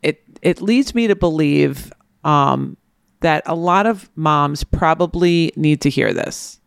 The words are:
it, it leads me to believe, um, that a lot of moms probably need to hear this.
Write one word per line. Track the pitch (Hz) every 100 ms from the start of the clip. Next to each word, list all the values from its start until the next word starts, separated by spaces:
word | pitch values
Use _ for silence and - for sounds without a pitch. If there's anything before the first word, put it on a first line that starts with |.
it, | - 151 _ -
it | - 170
leads | 196 240 277
me | 233 226
to | 196
believe, | 175 156 151 147 143 139 - - _ _
um, | 156 147 139 92 135 - _ _ _ _
that | 165 151 -
a | 165
lot | 175 180 208
of | 208 - -
moms | 156 151 143 147 -
probably | - 165 160 175 170 175 170 165 -
need | 151 151
to | 147
hear | 135 117
this. | - - - - -